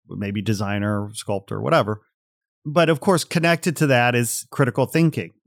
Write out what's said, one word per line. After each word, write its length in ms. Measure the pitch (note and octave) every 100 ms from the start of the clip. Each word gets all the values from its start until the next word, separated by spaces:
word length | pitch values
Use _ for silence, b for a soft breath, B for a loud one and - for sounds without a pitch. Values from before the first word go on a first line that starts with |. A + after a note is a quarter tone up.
| -
maybe 320 | G2 G2+ G#2
designer, 680 | G2+ G2+ G#2 G2+ G2+ G#2 G#2
sculptor, 460 | G#2+ - G2 - G#2
whatever. 420 | A#2+ D#3+ G#2 G#2+ _ _ _ _ _ _
But 240 | D3+ D3+ D#3+
of 120 | D#3+
course, 240 | - F3
connected 520 | - F3 E3+ E3+ F#3 D3+
to 80 | D3+
that 260 | B2+ A#2+
is 320 | A#2+ A#2+ - -
critical 360 | - C3+ C3 B2+
thinking. 460 | D#3 E3 C#3 E2+ _